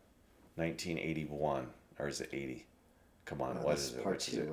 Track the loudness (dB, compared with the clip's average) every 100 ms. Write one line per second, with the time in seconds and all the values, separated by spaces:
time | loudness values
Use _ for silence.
0 | -20 -20 -20 -20 -16 -2 0 0 0 0
1 | 2 0 0 2 2 2 -2 -10 -20 -4
2 | -2 -2 -4 -4 -4 -6 -12 -20 -20 -20
3 | -20 -18 -8 -2 -2 0 2 4 2 0
4 | 0 0 2 0 0